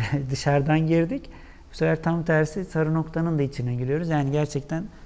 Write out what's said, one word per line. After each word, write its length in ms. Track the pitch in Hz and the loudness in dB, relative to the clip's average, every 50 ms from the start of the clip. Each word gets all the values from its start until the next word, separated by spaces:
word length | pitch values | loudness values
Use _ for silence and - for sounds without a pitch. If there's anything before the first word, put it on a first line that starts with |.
| 113 101 147 | -2 0 -2
<laughs> 160 | 143 139 127 | -2 -2 -2
dışarıdan 560 | 135 131 - 147 143 143 139 151 156 156 160 | -4 -2 0 2 2 2 4 4 2 2 4
girdik. 440 | 160 165 165 165 170 254 277 - - - - - - - - - - - | 4 4 4 2 2 -2 -6 -8 -12 -16 -18 -20 -20 -20 -20 -20 -18 -4
Bu 40 | |
sefer 260 | - 160 160 160 160 165 | -2 2 2 2 2 0
tam 200 | 165 165 170 160 | 0 0 0 2
tersi 420 | 170 160 156 156 151 - 202 185 | 2 4 4 4 2 0 -6 -8
sarı 300 | 185 - 160 160 156 160 | -4 0 0 2 2 2
noktanın 440 | 160 156 160 - 165 165 170 160 151 | 0 0 0 -2 -2 0 0 2 2
da 40 | 139 | 0
içine 320 | 131 131 - 123 123 123 | 0 -2 -4 -4 -2 -2
giriyoruz. 340 | 123 127 127 139 156 175 165 | -2 -2 -2 -2 -2 0 0
Yani 240 | 160 147 143 135 139 | 0 0 0 2 2
gerçekten 520 | 147 151 147 - 139 135 - 165 165 - - - - - | 0 0 0 -2 -6 -6 -4 -6 -6 -6 -8 -12 -16 -20